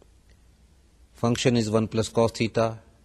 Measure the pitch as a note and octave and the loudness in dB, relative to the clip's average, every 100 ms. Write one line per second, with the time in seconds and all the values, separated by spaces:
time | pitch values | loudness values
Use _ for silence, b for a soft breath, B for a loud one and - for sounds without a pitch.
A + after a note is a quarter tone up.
0 | _ _ _ _ _ _ _ _ _ _ | _ _ _ _ _ _ _ _ _ _
1 | _ - A#2 A#2+ C3+ A#2+ G#2 A2 A2 A2+ | _ -4 -2 0 2 2 2 0 0 -2
2 | G#2 - A2+ - A2+ - A2+ A2+ - _ | -2 0 0 0 -2 0 -2 -4 -18 _